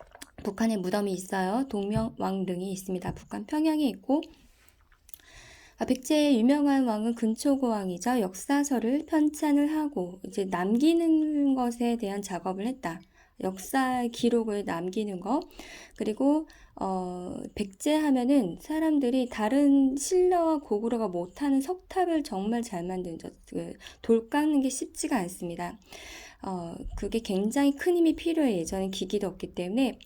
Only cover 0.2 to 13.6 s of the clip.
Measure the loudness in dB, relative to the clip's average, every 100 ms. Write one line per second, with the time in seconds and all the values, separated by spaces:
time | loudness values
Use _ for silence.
0.2 | -20 -10 -6 0 0 0 -2 -2 -2 -4
1.2 | -4 -2 0 0 -2 -4 -2 -2 -2 -4
2.2 | -4 -2 -2 -4 -6 -6 -6 -6 -6 -10
3.2 | -10 -12 -4 0 2 2 0 -2 0 0
4.2 | -2 -12 _ _ _ _ _ _ _ -20
5.2 | -20 -20 -20 -20 -14 -4 -2 -2 2 4
6.2 | 4 6 4 4 4 4 2 0 -2 0
7.2 | 0 0 0 2 0 0 -2 -4 0 0
8.2 | 0 -4 0 0 2 0 0 -2 0 2
9.2 | 2 2 2 2 2 0 -2 -4 -6 -8
10.2 | -8 -4 -2 0 2 4 4 4 4 4
11.2 | 2 2 2 2 0 0 -2 0 -4 -6
12.2 | -6 -6 -4 -4 -4 -4 -8 -8 -14 _
13.2 | _ -6 -6 -6